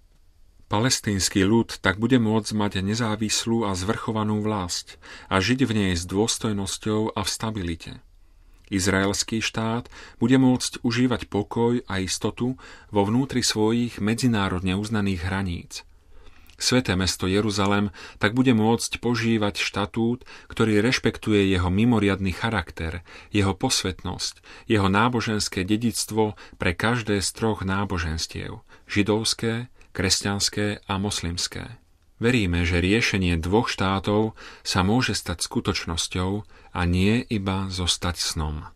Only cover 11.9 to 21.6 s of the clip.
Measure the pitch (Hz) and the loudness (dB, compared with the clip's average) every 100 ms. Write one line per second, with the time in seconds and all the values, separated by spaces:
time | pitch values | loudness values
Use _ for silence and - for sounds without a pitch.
11.9 | 98 92 - 107 - 120 131 - - - | -4 -2 -2 -4 -2 -4 -4 -12 -20 -2
12.9 | 104 101 120 135 127 107 110 107 117 120 | 2 2 2 0 0 0 2 2 2 -2
13.9 | - 101 117 131 110 95 92 92 95 104 | -2 -2 2 2 2 0 0 -2 -2 -2
14.9 | 110 98 92 90 95 95 85 - - - | -2 0 -2 -2 -2 -4 -6 -10 -16 -18
15.9 | - - - - - - - - 127 127 | -20 -20 -20 -20 -20 -20 -6 0 2 2
16.9 | 92 92 - 92 98 110 101 101 101 104 | 0 0 0 0 2 2 0 2 2 0
17.9 | - - - 104 123 131 113 107 117 - | -4 -16 -2 0 4 4 4 4 2 -2
18.9 | - 117 117 113 113 104 - - 98 101 | -4 -2 0 2 2 0 -2 -4 -2 -4
19.9 | 120 113 123 - - - - 110 104 113 | 0 0 -2 -8 -20 -10 0 2 4 4
20.9 | - 120 - - 104 98 92 | 2 0 -2 2 4 4 2